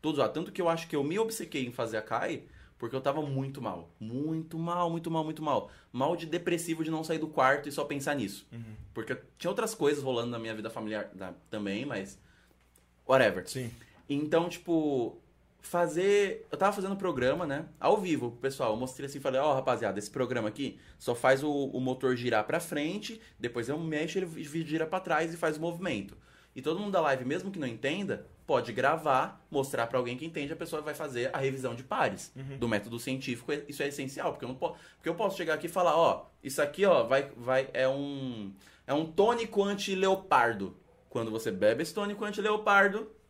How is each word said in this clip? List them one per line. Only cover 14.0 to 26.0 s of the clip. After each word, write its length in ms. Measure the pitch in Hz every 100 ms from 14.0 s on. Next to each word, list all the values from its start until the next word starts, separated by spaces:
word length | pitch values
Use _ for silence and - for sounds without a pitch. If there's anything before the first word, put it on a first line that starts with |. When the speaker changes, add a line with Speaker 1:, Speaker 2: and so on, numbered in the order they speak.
| -
Speaker 1:
Então, 400 | 143 151 165 175
tipo, 720 | - - 165 151 135 113 - _ _ _ _
fazer, 840 | - 175 170 151 196 202 196 - -
eu 60 | 147
tava 140 | 190
fazendo 220 | 202 190
programa, 520 | 196 185 135 123 151 165
né, 180 | 139 170 -
ao 160 | 147 208
vivo, 340 | 185 143 120
pro 80 | 117
pessoal, 320 | 135 131 123
eu 40 | 110
mostrei 300 | 127 - 135
assim, 120 | 139
falei, 220 | 139 131
"Ó, 140 | 151
rapaziada, 440 | 135 131 120 110 95
esse 120 | 101
programa 380 | 139 120 120 107
aqui 300 | 107 131 - - -
só 160 | -
faz 280 | 120 135 135
o, 80 | 151
o 300 | 143 135 123
motor 340 | 127 127 131 123
girar 280 | 123 110
pra 160 | 107 151
frente, 580 | 165 151 151 202 214 220 - _
depois 300 | 117 120 113
eu 100 | 147
mexo, 400 | 165 151 165 190
ele 80 | 180
vi-, 360 | 160 147 156 147
gira 200 | 156 160
pra 140 | 185
trás 320 | 185 156 165
e 40 | 170
faz 180 | 165 156
o 40 |
movimento." 560 | 165 170 185 113